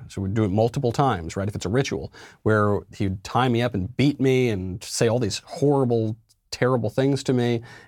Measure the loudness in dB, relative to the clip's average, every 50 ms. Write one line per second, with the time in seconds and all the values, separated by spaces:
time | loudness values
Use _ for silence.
0 | -12 -12 -8 -6 -4 -2 0 2 2 2 4 2 2 2 0 -2 -2 0 0 2
1 | 2 2 0 -2 -6 -6 -6 -6 -6 -6 -6 -6 -4 -2 0 0 0 -2 -4 -8
2 | -8 -10 -14 -20 -20 -20 -20 _ 0 2 4 4 4 2 2 0 -4 -8 -6 -4
3 | -4 -2 -4 -6 -8 -2 0 2 2 2 2 2 0 0 -2 -4 -4 -4 0 2
4 | 2 2 2 2 2 2 4 4 2 2 0 -2 -4 -6 -8 -10 -10 -10 -2 0
5 | 2 2 2 0 0 -2 -4 -6 -10 -12 -4 0 2 2 2 2 2 2 2 0
6 | 0 -2 -4 -6 _ _ _ _ _ _ -4 -2 0 2 2 0 0 -2 0 0
7 | 2 2 0 0 0 0 2 2 2 2 0 -2 -4 -10 -18 -20 -20